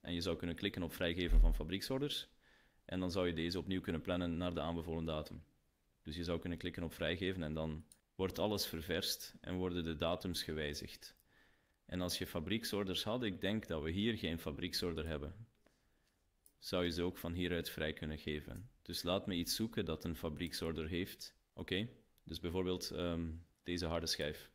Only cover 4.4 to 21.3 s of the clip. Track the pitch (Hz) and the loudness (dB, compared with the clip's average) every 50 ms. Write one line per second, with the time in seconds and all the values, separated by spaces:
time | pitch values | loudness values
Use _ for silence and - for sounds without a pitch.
4.4 | 90 90 87 80 71 80 85 85 80 85 82 82 82 82 80 78 76 - - 87 | 0 0 0 0 0 0 0 -2 -2 -2 -2 -2 0 0 0 -2 -2 -4 -8 -14
5.4 | - - _ _ _ _ _ _ _ _ _ _ _ 82 78 87 85 82 87 82 | -14 -18 _ _ _ _ _ _ _ _ _ _ _ -8 -6 -4 -2 0 0 0
6.4 | - 90 85 80 - 90 82 - 87 80 - - 85 78 87 87 92 90 95 92 | 0 -2 -4 -2 -2 -4 -4 -2 -4 -4 -2 -2 0 0 0 2 0 0 0 0
7.4 | 82 76 76 80 78 80 78 78 78 - - _ _ _ _ - 95 95 - - | -2 -2 0 0 0 0 -2 -4 -8 -12 -20 _ _ _ _ -2 -2 -2 2 2
8.4 | 85 107 107 98 - - - 82 78 87 85 85 98 - - - - - - - | 2 2 2 2 0 -2 -4 -6 -2 0 0 0 2 0 -2 -4 -6 -12 -14 -14
9.4 | - 92 90 92 92 92 87 87 82 80 82 73 82 82 87 - - 92 85 - | -8 -4 -2 0 0 0 0 0 0 0 0 2 2 2 2 2 0 -2 -2 -2
10.4 | - - 80 78 76 73 73 - - - - - - - - _ _ _ _ - | -2 -2 -2 -2 0 -2 -2 -4 -6 -8 -12 -14 -16 -18 -20 _ _ _ _ -20
11.4 | - - _ _ _ _ _ _ _ - - 92 90 90 - - 92 - - 90 | -20 -20 _ _ _ _ _ _ _ -6 -4 -2 0 0 0 -2 -2 -2 -2 -2
12.4 | 78 87 101 113 113 - - 101 101 92 90 82 - 107 110 127 123 107 92 - | 0 2 0 0 0 0 0 0 2 2 0 0 0 0 0 2 2 0 -2 0
13.4 | - 95 104 110 104 - 87 78 73 80 82 98 104 117 113 101 - 82 80 82 | 0 2 2 2 0 0 -2 0 0 0 2 4 4 2 2 2 0 0 -2 0
14.4 | - 80 73 69 87 92 - - - 87 82 80 78 80 80 73 71 73 - 110 | -2 -4 -4 -2 -2 -2 -2 0 0 0 0 0 -2 -2 -2 -2 -4 -6 -8 -12
15.4 | 113 - _ _ _ - _ _ _ _ _ _ _ _ _ _ _ _ _ _ | -16 -18 _ _ _ -20 _ _ _ _ _ _ _ _ _ _ _ _ _ _
16.4 | _ - _ _ - - - 92 90 87 82 85 87 90 87 - - 85 85 90 | _ -20 _ _ -8 -2 2 2 2 2 2 2 0 0 0 -2 -4 -4 -2 0
17.4 | 90 85 87 85 80 - - - 80 78 78 - - 78 76 76 - - 76 73 | 0 2 2 0 0 -2 -2 -2 -2 -2 -2 -2 -4 -4 -4 -4 -2 -2 -2 -2
18.4 | 71 - - 95 101 - - _ _ - 85 - - 87 90 101 - - 95 85 | -4 -6 -10 -10 -10 -14 -18 _ _ -8 -6 -4 0 2 2 2 2 0 0 0
19.4 | 87 - - - 113 113 113 - 98 80 80 78 - 87 82 78 - 82 76 73 | 0 0 0 0 0 0 0 -2 0 0 -2 -2 -2 -4 -4 -2 -2 -4 -2 -2
20.4 | 87 85 - - - 82 80 82 80 78 90 87 92 98 - - - - | -4 -4 -2 -2 -2 -2 0 0 -2 -2 0 -2 -2 -2 -6 -12 -14 -16